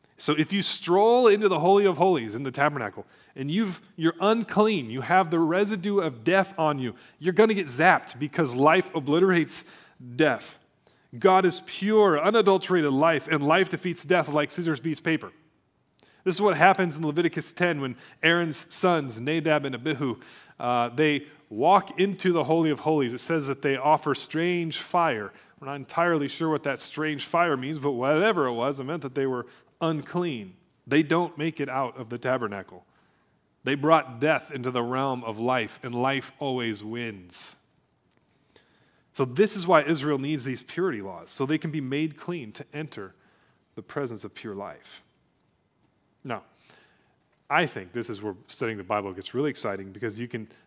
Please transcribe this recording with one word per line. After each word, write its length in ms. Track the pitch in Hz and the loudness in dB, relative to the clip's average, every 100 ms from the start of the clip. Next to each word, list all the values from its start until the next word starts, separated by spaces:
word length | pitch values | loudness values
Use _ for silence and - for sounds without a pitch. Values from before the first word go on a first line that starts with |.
| _ - | _ -10
So 160 | - | -2
if 200 | 151 156 | 0 0
you 80 | 196 | -2
stroll 640 | - - - 180 214 240 240 | -2 -4 2 4 6 6 6
into 220 | 208 208 | 4 4
the 100 | 170 | 2
Holy 260 | 170 196 202 | 6 6 6
of 120 | 156 | 4
Holies 380 | 185 170 113 110 | 2 2 0 -6
in 80 | |
the 80 | 139 | -6
tabernacle 540 | 123 147 143 107 98 - _ _ - | 0 0 0 -6 -8 -18 _ _ -10
and 140 | 135 | -4
you've, 320 | 175 220 175 - - | -2 -2 -4 -12 -2
you're 160 | 165 - | 0 2
unclean, 680 | 190 226 226 - 214 202 117 | 2 2 0 2 2 2 -4
you 120 | 127 | -6
have 300 | 120 185 175 | 2 2 4
the 80 | 165 | 2
residue 600 | 165 175 208 214 190 202 | 2 2 0 -2 -2 0
of 240 | 160 120 | 0 -2
death 340 | 113 190 185 - | 0 2 2 0
on 220 | 156 143 | 0 0
you, 160 | 127 - - - | -4 -8 -16 -6
you're 140 | 156 | -2
gonna 220 | 180 220 208 | 4 4 4
get 100 | 160 | -2
zapped 520 | 123 170 156 - 120 | 4 6 6 2 -8
because 360 | 143 - 147 123 | -6 -2 -2 4
life 380 | 143 180 180 165 | 6 6 2 -4
obliterates 720 | 135 156 190 180 147 - - - - _ 123 123 | 0 4 4 4 2 -4 -14 -20 -20 _ -10 2
death. 440 | 151 113 - - _ _ _ _ _ 120 | 2 2 -6 -18 _ _ _ _ _ 2
God 280 | 202 190 190 | 6 6 4
is 160 | - - | 0 -8
pure, 560 | - 196 214 208 147 | -6 2 6 6 6
unadulterated 720 | 170 226 196 190 - 180 147 | 4 4 6 4 4 2 2
life, 340 | 135 160 156 156 | 4 4 2 0
and 160 | 160 | 0
life 260 | 143 170 190 | 4 4 2
defeats 360 | 151 185 170 143 | -2 -6 -6 0
death 240 | 180 143 | 0 2
like 200 | 147 147 | 0 -2
scissors 280 | - 165 143 | -4 -4 -2
beats 220 | 160 147 | -4 -4
paper. 300 | - 160 98 - _ _ _ _ _ _ _ _ | -2 -4 -4 -20 _ _ _ _ _ _ _ _
This 120 | - 170 | -4 0
is 60 | |
what 140 | 208 151 | 2 6
happens 400 | 175 190 180 151 | 6 6 2 -2
in 100 | 160 | -4
Leviticus 460 | 151 170 165 - | 0 0 -2 -8
ten 300 | - 175 156 | -2 -2 0
when 160 | 135 117 - - | -4 -8 -16 -2
Aaron's 520 | 160 170 170 143 - | 2 2 0 -4 -10
sons, 460 | - 185 165 139 110 | -2 2 2 0 -6
Nadab 460 | 123 165 160 151 139 | -4 -2 2 0 0
and 100 | 123 | -6
Abihu, 440 | 123 135 131 110 - - - - | -4 -4 -4 -6 -10 -20 -20 -8
uh, 320 | 120 123 120 | -2 -2 -2
they 380 | 120 156 143 147 - - | 0 0 0 -4 -20 -12
walk 500 | 107 147 196 190 - | 0 4 4 4 -2
into 320 | 196 185 185 | -2 0 0
the 140 | 170 131 | 0 2
Holy 240 | 165 160 | 2 2
of 100 | 147 | 0
Holies. 340 | 156 156 127 | 0 0 0
It 60 | 123 | -4
says 280 | - 165 139 | -4 -4 -4
that 140 | 135 | -4
they 140 | 147 135 | -2 -2
offer 400 | 139 151 156 135 | 2 2 0 -4
strange 640 | - 156 175 175 165 - | -4 -4 -2 -2 -4 -8
fire. 560 | - 180 165 117 101 - _ - | -4 0 0 -2 -6 -14 _ -18
We're 80 | 139 | -14
not 80 | 143 | -12
entirely 540 | 131 - 175 165 139 | -8 0 2 2 -2
sure 200 | - 160 | -4 -2
what 140 | 151 | -2
that 160 | 143 131 | -2 -6
strange 460 | - - 156 147 - | -8 -6 -6 -6 -4
fire 320 | 165 170 139 | 0 2 0
means, 200 | 131 160 | -4 -4
but 140 | 139 | -2
whatever 540 | 123 131 156 208 185 135 | 0 2 2 2 2 0
it 80 | |
was, 260 | 117 127 139 | 0 -2 -4
it 60 | 131 | -6
meant 160 | 165 | -8
that 140 | 139 127 | -6 -4
they 100 | 135 | -2
were 220 | 127 120 - _ - | -2 -8 -16 _ -4
unclean. 720 | 165 156 - 180 175 127 95 90 _ _ - | -2 -2 -4 -6 -4 -6 -12 -18 _ _ 0
They 160 | 143 | 2
don't 340 | 151 165 175 - | 2 0 0 -4
make 220 | 156 151 | -6 -4
it 80 | 139 | -4
out 300 | 131 131 120 | -4 -4 -6
of 100 | 113 | -12
the 100 | 123 | -6
tabernacle. 680 | 127 127 113 101 92 90 _ _ _ _ _ _ _ _ 123 | -2 -2 -2 -8 -12 -18 _ _ _ _ _ _ _ _ -6
They 100 | 143 | -2
brought 460 | 147 160 131 117 | 4 4 2 -4
death 280 | 143 147 - | 0 0 -2
into 220 | 139 127 | -8 -4
the 100 | 127 | -2
realm 440 | 120 131 135 127 117 | -2 -2 -2 -4 -8
of 140 | 107 | -4
life, 400 | 120 127 107 - | -2 0 -2 -10
and 100 | 127 | -8
life 380 | 120 127 139 - - | -2 -2 -2 -6 -10
always 460 | 143 127 117 104 104 | -6 -4 -4 -6 -8
wins. 720 | 117 117 101 87 - - - _ _ _ _ _ _ _ _ _ _ _ _ _ _ _ | -10 -10 -12 -16 -14 -14 -16 _ _ _ _ _ _ _ _ _ _ _ _ _ _ _
So 140 | - 131 | -4 -2
this 320 | 123 208 208 | 2 0 0
is 100 | 175 | 4
why 160 | 165 | 4
Israel 340 | 143 160 147 143 | 4 -2 -2 -2
needs 280 | 135 151 123 | -2 -4 -6
these 180 | 123 | -8
purity 380 | - - 185 117 | -8 -6 -4 -4
laws, 280 | 98 87 85 | -8 -12 -12
so 160 | - 135 | -6 -2
they 120 | 151 | -2
can 120 | 165 | -2
be 120 | 151 | -6
made 340 | 131 139 156 147 | -6 -4 -4 -8
clean 380 | - 175 113 | -10 -10 -10
to 120 | - 139 | -16 -14
enter 400 | 147 156 - 98 _ _ _ _ _ _ - | -12 -12 -12 -16 _ _ _ _ _ _ -18
the 60 | |
presence 420 | 104 - 135 110 | -12 -8 -8 -8
of 100 | 104 | -14
pure 220 | - 113 98 | -14 -12 -10
life. 480 | 98 76 - - _ _ _ _ _ _ _ _ _ _ _ _ | -12 -14 -20 -20 _ _ _ _ _ _ _ _ _ _ _ _
Now, 200 | 135 110 - _ _ - _ _ _ _ _ _ - | -10 -10 -10 _ _ -20 _ _ _ _ _ _ -2
I 160 | 147 165 | 0 0
think 260 | - 90 | -4 -10
this 180 | 120 117 | -8 -8
is 120 | 101 | -8
where 140 | 104 95 - | -8 -10 -12
studying 300 | - 117 107 | -8 -6 -6
the 60 | 92 | -4
Bible 260 | 104 98 | -4 -4
gets 220 | 92 95 | -10 -8
really 160 | 123 147 | -4 -4
exciting, 420 | - 110 98 95 | -4 -6 -8 -10
because 260 | 98 117 104 | -10 -8 -8
you 120 | 120 | -8
can 180 | 117 107 - | -10 -12 -18